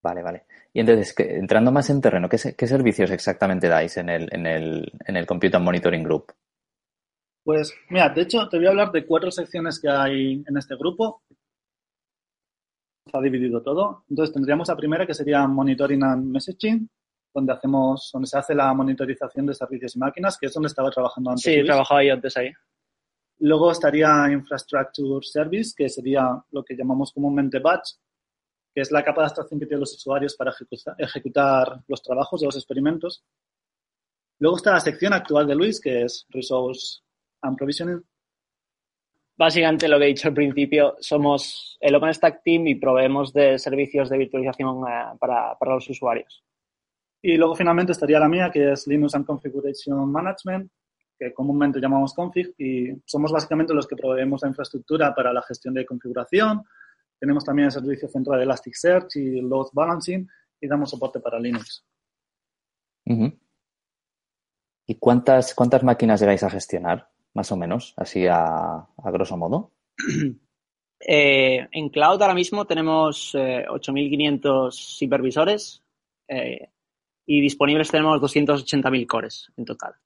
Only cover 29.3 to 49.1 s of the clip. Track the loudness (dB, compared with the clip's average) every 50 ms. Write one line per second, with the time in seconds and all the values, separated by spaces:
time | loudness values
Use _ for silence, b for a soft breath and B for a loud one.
29.3 | 0 -6 -10 -8 -8 -8 -6 -4 -4 -4 -4 -6 -8 -12 -6 -4 -2 -2 -2 -4
30.3 | -4 _ -6 -6 -6 -8 -14 _ -16 -14 -14 -14 -8 -8 -8 -6 -6 -8 -10 -4
31.3 | 0 2 2 4 4 4 2 0 -2 -12 -10 _ -10 -10 _ -4 -2 -2 -2 -4
32.3 | -2 -2 -2 -4 -4 -6 -10 _ -4 -2 0 0 0 -2 -6 -10 -10 -12 _ _
33.3 | _ _ _ _ _ _ _ _ _ _ _ _ _ _ _ _ _ _ _ _
34.3 | _ _ 2 2 2 4 2 4 4 4 2 0 -2 0 0 0 0 0 0 0
35.3 | 2 2 2 2 2 2 0 0 -2 -4 -4 -4 -2 -2 -2 -2 -4 -10 -16 _
36.3 | _ -10 -6 -4 -2 -2 -2 -4 -6 -8 -12 -14 -14 -16 _ _ _ _ _ _
37.3 | _ _ -6 -6 -4 -4 -4 -6 -4 -4 -6 -6 -6 -8 -10 _ _ _ _ _
38.3 | _ _ _ _ _ _ _ _ _ _ _ _ _ _ _ _ _ _ _ _
39.3 | _ _ 2 4 4 4 4 4 4 4 4 4 6 6 6 6 4 2 0 -2
40.3 | 2 2 0 0 2 0 0 2 4 4 4 4 2 -4 -6 -2 0 2 2 2
41.3 | 2 0 -2 -6 -14 -16 -18 -20 -16 _ 2 4 4 4 4 2 0 2 2 2
42.3 | 2 2 _ 2 2 2 2 0 0 0 2 2 4 4 4 2 2 0 -2 -2
43.3 | 2 4 6 6 4 4 0 -4 -2 -2 -2 -2 0 -2 0 0 0 -2 -2 -2
44.3 | -2 -4 -4 -4 -4 -4 -4 -4 -4 -4 -6 -6 -6 -6 -6 -8 -6 -4 -2 0
45.3 | 0 0 -2 -2 -4 _ -2 -2 -2 -2 -4 -8 -12 -4 -2 -2 -2 -2 -6 _
46.3 | -20 _ _ _ _ _ _ _ _ _ _ _ _ _ _ _ _ _ 0 2
47.3 | 4 4 4 2 2 0 2 2 2 2 2 0 0 -2 2 4 4 6 6 4
48.3 | 4 2 0 0 0 2 2 2 2 0 -2 -2 0 0 0 0